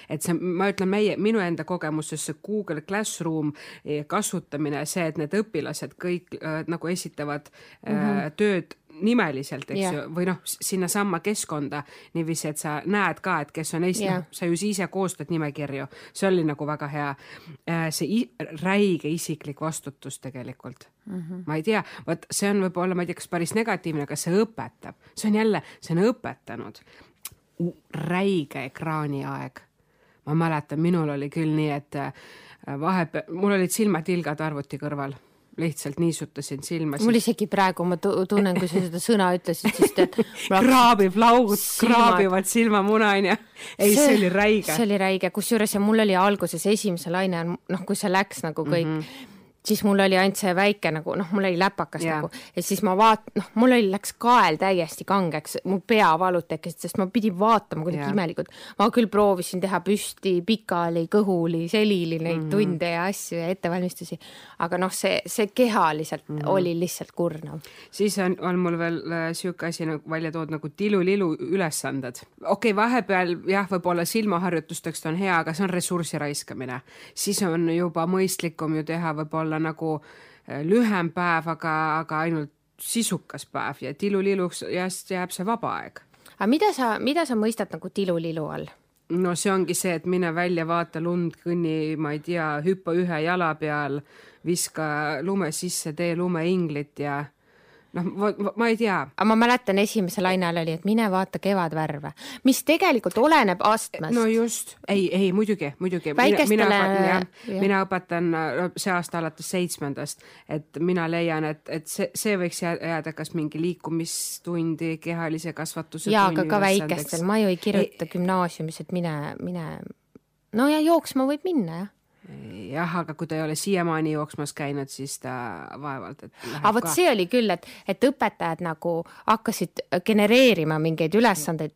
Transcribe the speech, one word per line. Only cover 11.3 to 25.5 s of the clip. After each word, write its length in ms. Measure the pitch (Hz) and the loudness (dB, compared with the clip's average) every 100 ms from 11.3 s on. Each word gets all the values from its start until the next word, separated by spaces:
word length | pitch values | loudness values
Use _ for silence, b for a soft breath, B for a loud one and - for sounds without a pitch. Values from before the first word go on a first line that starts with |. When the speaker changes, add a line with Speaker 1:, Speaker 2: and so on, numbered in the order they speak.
| 214 - 151 143 147 - B B | -4 -4 -6 -6 -8 -10 B B
Speaker 1:
niiviisi, 340 | 170 160 160 156 | -6 -4 -4 -4
et 80 | 143 | -6
sa 240 | 160 151 170 | -4 -4 0
näed 360 | 208 185 156 | 0 0 -2
ka, 180 | 190 165 | -2 -2
et 100 | 147 | -2
kes 220 | - 156 | -8 -6
on 100 | 160 | -2
ees-, 160 | 180 185 | 0 0
Speaker 2:
Jah. 160 | 196 180 | 0 -2
Speaker 1:
noh, 80 | 156 | -4
sa 140 | - 175 | -6 -2
ju 80 | |
ise 340 | 170 208 190 175 | 0 -2 -2 -4
koostad 420 | 190 190 - 143 | -4 -4 -6 -6
nimekirju. 560 | 170 147 143 143 139 139 B B | -4 -4 -6 -8 -8 -10 B B
See 140 | - 196 | -2 2
oli 160 | 185 | 2
nagu 220 | 156 143 151 | 2 -2 -4
väga 220 | 151 143 | -6 -6
hea. 280 | 147 143 139 B B B 143 - | -4 -6 -8 B B B -12 -4
Äh, 220 | 165 160 | -2 -2
see 160 | - 151 | -2 -2
i-, 220 | 220 - - 160 156 | 0 -2 -6 -10 -4
räige 480 | 185 202 202 165 147 | 0 2 4 2 -2
isiklik 500 | 165 - 151 147 139 | -4 -4 -8 -8 -8
vastutus 580 | 156 - - - 131 - | -6 -6 -10 -14 -14 -14
tegelikult. 680 | 131 131 120 131 127 - - _ - | -14 -12 -14 -14 -18 -18 -20 _ -12
Speaker 2:
Mhm. 340 | 185 165 180 170 | -10 -10 -10 -6
Speaker 1:
Ma 80 | 156 | -4
ei 80 | |
tea, 200 | 160 214 - B - | 0 -2 -2 B -6
vot 180 | 170 - | -6 -6
see 180 | - 202 | -2 0
on 120 | 202 | 2
võib-olla, 340 | 185 175 185 175 | 0 0 -2 -2
ma 60 | |
ei 60 | 175 | -4
tea, 80 | 170 | -8
kas 120 | - | -6
päris 260 | 175 165 214 | -4 -2 -2
negatiivne, 480 | 226 185 170 151 | 0 -2 -4 -4
aga 120 | 143 143 | -4 -6
see 160 | 170 | 0
õpetab. 640 | 185 226 - 110 _ - - b - | 2 0 -4 -12 _ -18 -18 b -4
See 120 | 214 | 0
on 80 | 208 | 2
jälle, 260 | 220 | 2